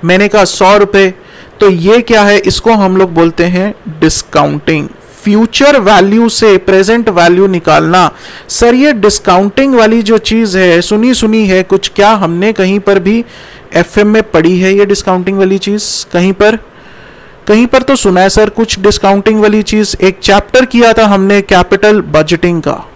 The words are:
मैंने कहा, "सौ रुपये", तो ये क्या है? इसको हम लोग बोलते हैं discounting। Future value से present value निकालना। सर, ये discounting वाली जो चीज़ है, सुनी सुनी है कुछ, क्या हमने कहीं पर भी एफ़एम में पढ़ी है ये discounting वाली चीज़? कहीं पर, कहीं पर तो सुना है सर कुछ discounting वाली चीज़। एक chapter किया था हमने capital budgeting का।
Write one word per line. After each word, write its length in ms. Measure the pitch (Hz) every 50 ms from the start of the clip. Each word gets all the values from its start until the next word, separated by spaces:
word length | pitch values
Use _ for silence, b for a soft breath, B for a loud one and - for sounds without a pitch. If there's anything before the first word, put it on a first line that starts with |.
| -
मैंने 220 | 165 180 185 202 202
कहा, 180 | 196 214 196
"सौ 320 | 175 - - 202 185 202 208
रुपये", 360 | 208 196 202 196 196 185 185 - B B B B B B B -
तो 100 | 214 202
ये 320 | 185 170 165 190 220 247
क्या 220 | 233 - 233 220 208
है? 160 | 202 202 202
इसको 340 | - 190 - - - 226 226
हम 240 | 214 196 190 185 190
लोग 160 | 190 180 165
बोलते 300 | 160 170 165 165 - 170
हैं 320 | 175 180 180 190 208 202 - - 214 156 156
discounting। 880 | 160 160 156 - - - - 147 147 147 147 147 147 - 160 151 143 - - - - - - - -
Future 560 | 208 208 214 226 226 - - 269 285 294 269
value 500 | 202 190 214 185 185 196 202 226 233 226
से 280 | - - 226 220 196 185
present 520 | - - 190 190 190 185 226 233 233 226
value 380 | 190 175 170 170 175 180 196 196
निकालना। 640 | 185 175 - - 151 151 160 156 170 185 180 156 B B B B B B B B
सर, 260 | - - 233 240 240
ये 180 | 254 269 302 285
discounting 840 | 220 190 214 - - - - 180 180 196 202 196 - 269 277 262
वाली 260 | 240 220 220 226 233
जो 160 | 226 202 226 214
चीज़ 400 | - - 220 226 226 208 185 190
है, 240 | 185 180 170 170
सुनी 320 | 175 - 208 214 226 254 254
सुनी 340 | 226 226 214 220 220 214 196
है 160 | 190 185 185
कुछ, 280 | - 190 190 - - -
क्या 140 | - 202 208
हमने 440 | 226 208 190 165 170 170 190 220 220
कहीं 260 | - 190 185 196 208
पर 200 | 196 - 196 190
भी 260 | 175 190 214 226 240 B B B B B B B B B -
एफ़एम 340 | 165 175 - - 208 208 208
में 160 | 208 220 208
पढ़ी 360 | - - 170 165 165 185 180
है 160 | 185 190 190
ये 100 | 202 202
discounting 520 | 202 202 196 - - 185 185 180 190 196 196
वाली 200 | 190 190 190 196
चीज़? 480 | 190 202 202 208 208 - - - - - -
कहीं 200 | 175 175 190 196
पर, 260 | 180 208 214 226 220 - - B B B B B B B B B B B B B B B -
कहीं 200 | 208 220 240 240
पर 140 | - 262
तो 140 | 254 - 269
सुना 260 | 254 - 202 180 170
है 80 | 185 196
सर 200 | 190 226 214 214
कुछ 300 | - - 226 214 - -
discounting 640 | 190 208 202 - - 196 196 202 196 226 220 214
वाली 220 | 214 214 214 214 208
चीज़। 320 | - - 214 214 196 - -
एक 180 | - 190 185 -
chapter 460 | - - 202 208 202 - - 254 254
किया 280 | 247 - 240 240 233 220
था 120 | 226 220
हमने 360 | 208 202 196 190 196 202 202
capital 600 | 196 - 202 180 180 180 208 190 202 214 214 214
budgeting 600 | 180 151 151 156 156 156 175 160 - 175 175 165
का। 280 | 151 147 127 - - - -